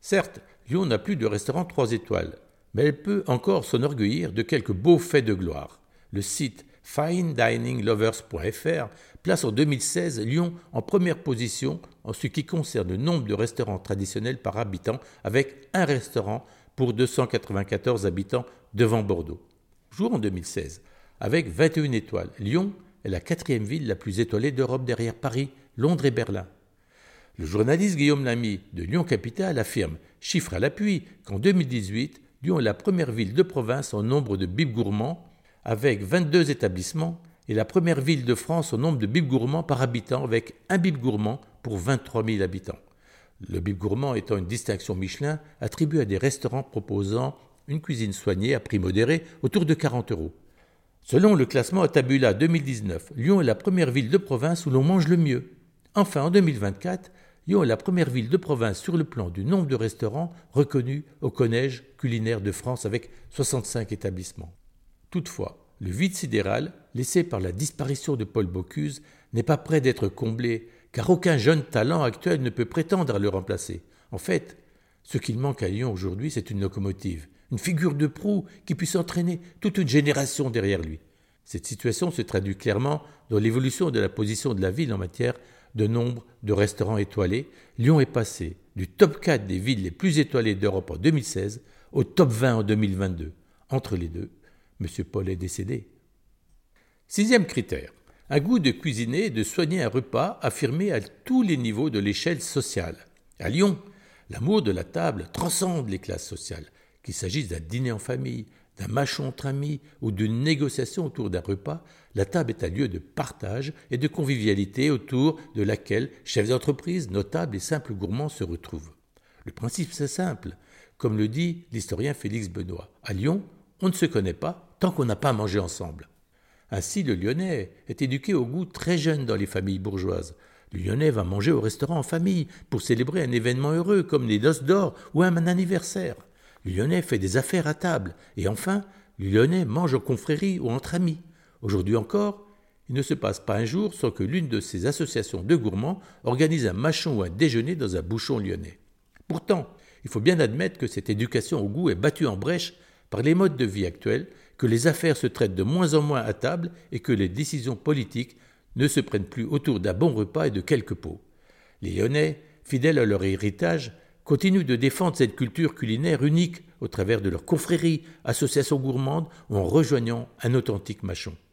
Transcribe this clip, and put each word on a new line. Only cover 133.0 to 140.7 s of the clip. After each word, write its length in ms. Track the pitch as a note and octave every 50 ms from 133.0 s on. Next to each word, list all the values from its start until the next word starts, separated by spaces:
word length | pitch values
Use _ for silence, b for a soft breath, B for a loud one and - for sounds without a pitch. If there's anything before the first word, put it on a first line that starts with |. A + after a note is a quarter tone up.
| B2 C3 D3+ F#3 D#3+
un 80 | B2+
événement 420 | A#2+ A#2+ A2 A#2+ B2+ B2+ C#3 D3 D#3
heureux 280 | E3 E3+ F3+ G#3 G3
comme 260 | E3+ - - - B2+ A#2
les 120 | G#2+ G#2
noces 240 | G#2+ D3 D#3+ D#3 C3
d'or 320 | C3 F#3 G3+ G3 D3+ B B B B B
ou 80 | D3
un 140 | F3 F#3 E3+ E3+ E3
anniversaire. 680 | F3 F3+ F3+ F#3+ F3 F#3+ F3 - - - G3 F#3 E3 - - - _ b b b b b b b
Le 60 | G2
Lyonnais 320 | F#2 F#2 G#2+ C#3 E3+ F3+ E3
fait 160 | - C3+ G#2+
des 180 | F#2 F#2+ F2+ B2+
affaires 300 | C3 - - F#3 D#3+ F3
à 80 | -
table. 400 | - - F3+ E3 C3 G2 F2+ - B B B B -
Et 100 | F2+ F#2
enfin, 360 | G#2+ G#2 - F#3 F#3+ G3+ G3 B B B B B B -
le 100 | G2+ G2
Lyonnais 360 | G2 G#2+ A#2 C#3+ E3+ F#3 F3+
mange 280 | A#2+ G#2+ C#3+ F3+ E3 C3
en 60 | B2+
confrérie 600 | - - C3 A2+ - - D3+ D3 - G3 F#3+ -
ou 100 | -
entre 260 | B2